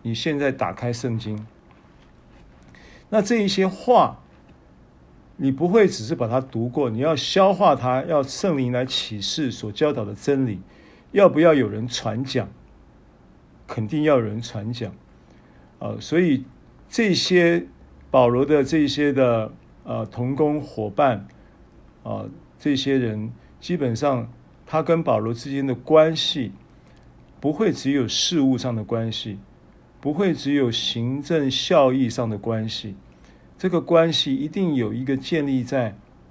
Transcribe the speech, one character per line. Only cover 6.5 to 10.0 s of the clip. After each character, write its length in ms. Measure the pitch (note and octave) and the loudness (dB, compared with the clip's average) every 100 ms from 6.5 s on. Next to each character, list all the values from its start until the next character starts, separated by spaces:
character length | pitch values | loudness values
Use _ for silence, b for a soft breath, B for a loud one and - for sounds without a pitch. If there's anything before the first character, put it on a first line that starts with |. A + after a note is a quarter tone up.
| A2+ A#2+ | -4 -4
过， 220 | D3+ B2+ | -2 -2
你 80 | A2 | 0
要 160 | D3+ C#3+ | 0 0
消 360 | - G3 F#3+ | 0 4 4
化 240 | F#3 F#3+ C3 | 6 4 4
它， 280 | B2+ B2+ | 2 -2
要 180 | F3 D3+ | 0 0
圣 340 | C3 - G3 C#3+ | 0 -4 -2 0
灵 160 | B2 | 0
来 140 | B2 B2+ | -2 -2
启 340 | - - G#2+ | -4 -6 -8
示 300 | G2 - C3+ | -6 -4 -4
所 220 | A2+ G#2+ | -6 -10
教 200 | G2 D3 | -2 0
导 140 | C#3 | 0